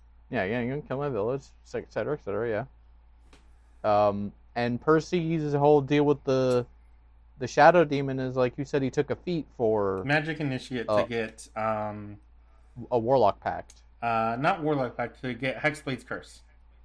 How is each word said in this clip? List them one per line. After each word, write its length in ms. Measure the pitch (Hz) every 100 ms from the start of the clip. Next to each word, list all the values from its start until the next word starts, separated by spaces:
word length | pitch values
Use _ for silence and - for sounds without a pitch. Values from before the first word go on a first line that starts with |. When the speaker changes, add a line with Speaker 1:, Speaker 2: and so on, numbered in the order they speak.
| - - -
Speaker 1:
Yeah, 140 | 127
yeah, 160 | 95 120
you 100 | 120
can 100 | 143
kill 160 | - 131
my 120 | 147
village, 340 | 117 107 135 - - -
et 120 | 117 -
cetera, 220 | 127 113
et 100 | 147
cetera, 260 | - 101 117
yeah. 160 | 104 131 - - - - - - - - - - - 107 104 104
Um, 240 | 101 101 - - 120
and 240 | 120 123
Percy's 720 | - 160 156 180 160 165 151
whole 280 | 143 143 151
deal 220 | 135 143 143
with 180 | 139 -
the, 400 | 131 127 123 120 - - - _ - - -
the 80 | 127
Shadow 360 | - 151 175 151
Demon 340 | 143 139 131
is, 160 | 131 127
like 220 | 127 139
you 80 | 135
said, 160 | 147
he 80 | 131
took 200 | 151 143
a 60 | 117
feat 300 | - 170 - -
for 460 | 113 110 98 95 120
Speaker 2:
Magic 340 | 151 156 156
Initiate 480 | 147 127 - 127 110
Speaker 1:
uh, 140 | 104
Speaker 2:
to 40 | 87
get, 380 | 117 110 - - 110
um, 640 | 110 107 107 104 104 104 - - _ - - - 113
Speaker 1:
a 60 | 123
Warlock 400 | 113 135 104 -
Pact. 420 | 101 85 - - - _
Speaker 2:
uh, 340 | 117 113 113 117
not 220 | 151 190
Warlock 340 | 151 147 123 -
Pact, 240 | 120 -
to 120 | 127
get 240 | 120 131 113
Hexblade's 440 | 151 147 - 131
Curse. 380 | - 101 - - - - - -